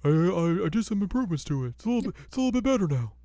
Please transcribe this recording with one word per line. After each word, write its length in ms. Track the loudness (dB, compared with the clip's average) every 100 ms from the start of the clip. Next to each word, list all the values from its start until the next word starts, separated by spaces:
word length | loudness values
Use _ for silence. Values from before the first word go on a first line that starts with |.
I, 60 | 4
I, 560 | 4 4 2 0 2 0
I 40 |
did 160 | 0 -2
some 160 | -2
improvements 420 | -2 -2 -2 -4 -2
to 200 | -4 -4
it. 80 | -6
It's 80 | -2
a 40 |
little 220 | -2 -2
bit, 100 | -6 -10
it's 120 | -2
a 20 |
little 120 | 0
bit 120 | 0
better 240 | 2 2 2
now. 260 | 0 -2 -8